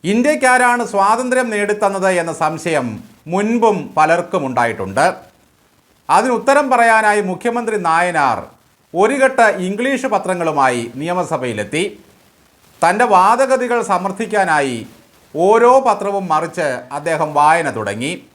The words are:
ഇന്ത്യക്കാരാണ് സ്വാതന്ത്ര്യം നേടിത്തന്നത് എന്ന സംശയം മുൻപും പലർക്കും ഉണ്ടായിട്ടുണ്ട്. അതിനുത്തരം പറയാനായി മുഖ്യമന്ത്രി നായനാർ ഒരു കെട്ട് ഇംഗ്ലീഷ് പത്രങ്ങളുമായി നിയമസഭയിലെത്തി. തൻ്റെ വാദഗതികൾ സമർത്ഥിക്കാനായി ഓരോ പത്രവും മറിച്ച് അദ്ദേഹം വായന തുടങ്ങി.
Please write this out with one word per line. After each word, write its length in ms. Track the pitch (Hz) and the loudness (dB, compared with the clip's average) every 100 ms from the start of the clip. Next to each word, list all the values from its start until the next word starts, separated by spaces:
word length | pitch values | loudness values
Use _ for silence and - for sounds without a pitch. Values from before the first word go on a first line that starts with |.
ഇന്ത്യക്കാരാണ് 800 | 160 220 262 302 262 254 247 240 233 | 0 0 2 2 2 4 4 2 -2
സ്വാതന്ത്ര്യം 640 | 202 196 233 254 254 240 | 0 2 2 0 -2 -2
നേടിത്തന്നത് 580 | 208 202 208 202 196 190 | -2 -2 0 -2 0 0
എന്ന 240 | 180 165 | 0 -2
സംശയം 720 | 156 156 160 175 151 123 107 - _ - | -2 -4 -2 -2 -2 -4 -8 -14 _ -6
മുൻപും 680 | 180 208 233 226 190 139 - | -4 -2 2 2 0 -4 0
പലർക്കും 500 | 156 170 175 185 135 | 2 2 0 -4 -2
ഉണ്ടായിട്ടുണ്ട്. 680 | 123 117 107 95 98 165 185 - _ _ _ _ _ _ _ - | -2 -2 -2 -6 0 0 -2 -16 _ _ _ _ _ _ _ 0
അതിനുത്തരം 600 | 165 247 233 - 285 277 | 2 2 -2 2 2 2
പറയാനായി 520 | 247 233 220 214 208 | 2 4 4 4 0
മുഖ്യമന്ത്രി 540 | 190 175 240 240 220 202 | -2 -4 -4 -4 -4 -2
നായനാർ 680 | 175 160 180 160 139 110 - _ _ _ _ | 0 0 0 0 0 -2 -8 _ _ _ _
ഒരു 200 | 165 214 | 0 0
കെട്ട് 280 | 277 262 262 | 2 0 4
ഇംഗ്ലീഷ് 640 | 226 196 180 202 247 269 262 | 2 2 -4 -4 -2 -2 -2
പത്രങ്ങളുമായി 880 | 202 185 180 165 151 135 120 117 | -4 -4 -4 -2 0 0 0 -6
നിയമസഭയിലെത്തി. 1040 | 123 160 180 170 160 123 107 101 151 196 - - _ _ _ _ _ _ _ | -8 -6 -4 -4 -4 -4 -6 -6 -4 -4 -8 -20 _ _ _ _ _ _ _
തൻ്റെ 220 | 170 202 | 0 2
വാദഗതികൾ 760 | 240 190 190 240 262 254 240 240 | 4 4 4 2 2 0 0 -2
സമർത്ഥിക്കാനായി 1040 | 226 185 190 190 220 208 185 156 139 117 110 - _ _ _ 151 | 0 -2 -2 -6 -4 -2 0 0 0 -6 -10 -20 _ _ _ -2
ഓരോ 440 | 180 226 240 262 | 2 4 6 4
പത്രവും 480 | 254 202 196 202 185 | 4 -2 -2 -4 0
മറിച്ച് 520 | 156 165 170 151 123 - | -2 -2 -4 -4 -4 -8
അദ്ദേഹം 420 | 143 151 156 151 | -8 -4 -2 -2
വായന 360 | 143 147 165 147 | 2 4 4 0
തുടങ്ങി. 520 | 113 101 104 135 180 - | -4 -6 -4 -6 -8 -14